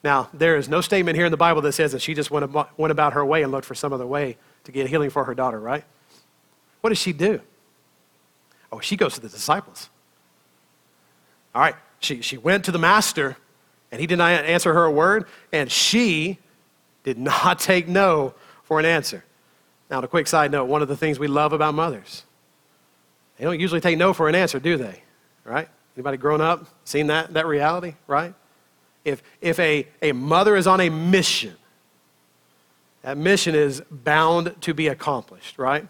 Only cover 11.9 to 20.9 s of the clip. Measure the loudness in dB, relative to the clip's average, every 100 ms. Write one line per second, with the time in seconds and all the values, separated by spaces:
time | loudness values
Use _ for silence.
11.9 | _ -8 -6 -8 -6 0 0 0 0 4
12.9 | 4 2 -2 -4 -6 _ _ _ _ _
13.9 | -8 -2 2 4 2 2 0 2 4 2
14.9 | 4 2 2 -2 -16 _ -4 -2 0 2
15.9 | 2 2 0 -2 -8 _ _ _ _ _
16.9 | _ -8 -4 -2 0 2 0 2 2 2
17.9 | 2 2 2 -2 -8 -20 -20 _ 0 2
18.9 | 2 -2 -10 _ _ _ _ _ _ _
19.9 | -6 -2 -2 0 2 2 0 0 -2 -2